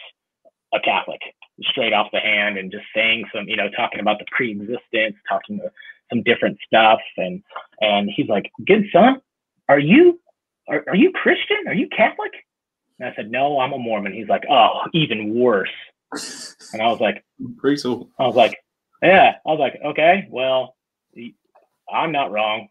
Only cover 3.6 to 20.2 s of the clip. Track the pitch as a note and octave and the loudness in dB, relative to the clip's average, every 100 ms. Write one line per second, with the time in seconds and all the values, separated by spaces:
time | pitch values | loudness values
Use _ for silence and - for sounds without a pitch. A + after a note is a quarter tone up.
3.6 | G2+ - A2+ A2 G#2 G#2 - - A#2+ G2+ | -6 -4 -6 -2 -2 -2 -4 -6 -4 -6
4.6 | G#2 A#2+ - A2+ A2 G#2 - A2 - G#2 | -8 -10 -6 -4 -4 -6 -6 -6 -6 -10
5.6 | F2+ _ - - - A#2+ G#2 A#2+ G#2 - | -10 _ -20 -20 -6 -4 0 0 0 -4
6.6 | - A2+ A2 A2 - - F#2 F#2 _ - | 2 4 6 4 0 -8 -6 -8 _ -20
7.6 | - - G#2+ G2+ G2+ G#2 A#2 G2+ - - | -18 -4 0 0 -2 -4 -2 -2 -4 -10
8.6 | A#2 G#3+ G3+ F3 A#3+ C4+ _ _ _ _ | 2 2 4 4 6 4 _ _ _ _
9.6 | - C#3+ D3 C4 F4 E4+ _ _ _ _ | 2 2 6 6 6 4 _ _ _ _
10.6 | - D3+ - F#3 F#4 - A#3 F#4 - G#4 | -8 -6 -2 2 2 2 0 0 -2 -4
11.6 | D#4+ F3 F#4 - A#3 - G#4+ - _ _ | -2 -4 -4 0 -2 0 -10 -10 _ _
12.6 | _ _ _ - G#2 - G#2+ B2 C#3+ C#3+ | _ _ _ -14 -12 -10 -8 -2 0 0
13.6 | B2+ C3 A#2 G#2+ G2 G2+ G#2 G2 - C3 | -2 -4 -4 -4 -4 -8 -2 -2 2 4
14.6 | G#2+ - - E3+ D3 A2 G#2+ A#2 B2 G2+ | 4 2 -4 -2 -2 -2 -4 0 2 2
15.6 | F2 - - _ _ - - - - - | -2 -10 -20 _ _ -14 -12 -14 -18 -20
16.6 | - A2 A#2 G#2 G#2 G2+ _ - B2 - | -14 -2 0 0 -2 -2 _ -16 -16 -4
17.6 | C#3 C#3+ B2 A2 - - B2+ A#2 G#2+ - | -2 0 -2 -6 -8 -4 0 4 4 2
18.6 | _ _ _ - D#3+ F#3+ B2 - - D#3 | _ _ _ -2 4 6 6 4 -4 -2
19.6 | B2+ - D3 C#3+ D#3+ G3 | -2 -4 -8 0 2 2